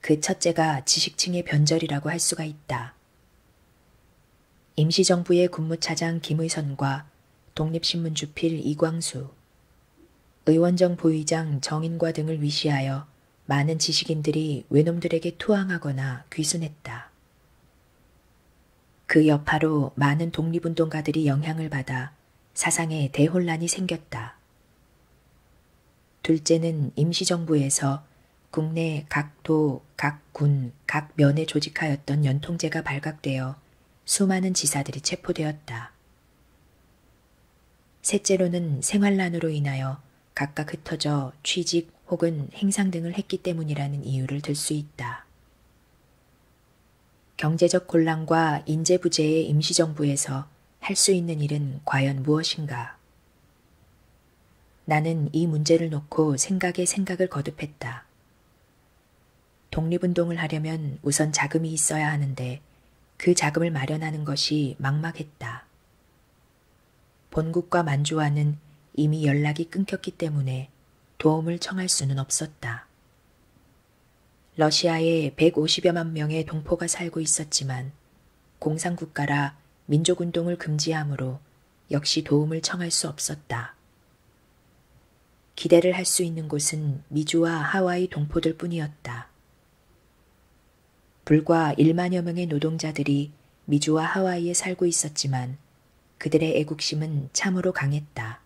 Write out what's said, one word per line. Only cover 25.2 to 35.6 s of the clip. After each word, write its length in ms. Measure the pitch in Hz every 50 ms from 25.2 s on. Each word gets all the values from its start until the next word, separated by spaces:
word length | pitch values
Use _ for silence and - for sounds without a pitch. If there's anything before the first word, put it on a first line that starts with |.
| _ _ _ _ _ _ _ _ _ _ _ _ _ _ _ _ _ _ _ _ _
둘째는 640 | - 165 160 151 - 165 165 165 165 165 156 143 - -
임시정부에서 1080 | - 147 165 170 - 190 - 180 170 165 156 160 151 139 139 - - - 135 139 147 - _ _ _ _ _ _ _ _ _
국내 560 | - - 156 156 160 165 165 165 156 147 147 -
각 320 | - 147 147 147 - _ _
도, 400 | - 160 156 156 147 131 - - _ _
각 240 | - - 143 147 - _ _ _
군, 400 | - 151 147 143 139 131 120 - _ _
각 280 | - - 151 151 - -
면에 320 | - 147 139 143 156 160
조직하였던 760 | 160 - 151 151 - - - 156 156 139 143 - - 143 147 151
연통제가 580 | 143 135 143 147 - 170 170 - 156 156 165 156
발각되어 720 | - 139 143 - 160 151 151 - 143 135 131 131 131 139 - _ _ _ _ _ _ _ _ _
수많은 460 | - - - 202 190 190 190 185 190 185
지사들이 500 | - - 180 - 143 139 - 135 139 -
체포되었다. 880 | - 190 - - - 175 - 156 151 151 151